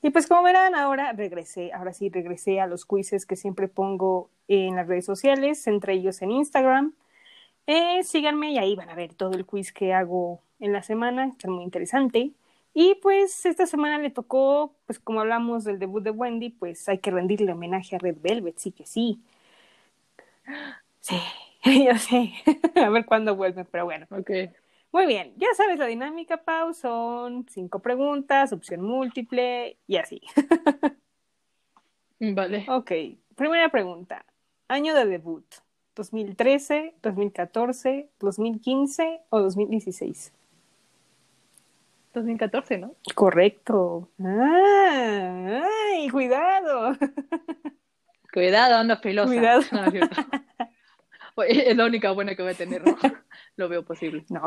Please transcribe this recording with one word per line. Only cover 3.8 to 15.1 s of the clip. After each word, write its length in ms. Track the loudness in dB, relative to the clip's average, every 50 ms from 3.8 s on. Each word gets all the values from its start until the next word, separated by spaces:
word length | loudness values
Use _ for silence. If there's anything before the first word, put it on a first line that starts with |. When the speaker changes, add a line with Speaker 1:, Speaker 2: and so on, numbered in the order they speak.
| -2 -2 -2 -2 0 0 0 0 -2 _ _ _ _
Speaker 1:
en 300 | _ 2 2 2 0 -2
las 100 | -4 -2
redes 180 | -2 -2 -4 -2
sociales, 600 | -4 -6 0 2 2 2 4 2 -2 -2 -2 -2
entre 280 | -2 -2 -2 0 -2 -2
ellos 280 | 0 0 -2 -4 -4 -6
en 80 | -2
Instagram. 640 | -2 -2 -2 0 0 2 2 4 2 2 0 -2 -4 _ _ _ _ _ _ -20 -20 -20 _ _ _ _ _
Eh, 380 | 0 0 2 2 2 0 -2 -2
síganme 480 | 0 -2 0 0 0 -2 -2 -4 -2 -2
y 60 | 0
ahí 180 | 0 0 -2
van 140 | -2 -6 -14
a 40 | -10
ver 180 | -10 -10 -12 -8
todo 180 | _ -6 -6 -4
el 120 | -6 -6
quiz 280 | _ -8 -8 -8 -8 -8
que 200 | -4 -2 0 2
hago 480 | 0 0 0 -2 -4 -4 -4 -8 -12 _ _ _ _
en 120 | -4 -4 -4
la 120 | -4 -4
semana, 420 | -6 -4 -2 -2 -2 -2 -2 -4
está 240 | -4 -6 _ -8 -8
muy 140 | -8 -6 -8
interesante. 680 | -8 -8 -8 -8 -2 0 0 0 2 2 0 -2 -2 -8 _ _ _ _ _ _ _ _
Y, 220 | 4 4 4 4 4 _
pues, 420 | 2 4 4 2 0 -2 -2 -2
esta 220 | -2 0 0 0
semana 320 | 0 0 -2 -2 -2 -2 -2
le 120 | -4 -4
tocó, 680 | -6 -8 -10 _ 0 2 4 4 4 2 0 -2 _ _ _
pues, 140 | _ -14 -12
como 200 | _ -6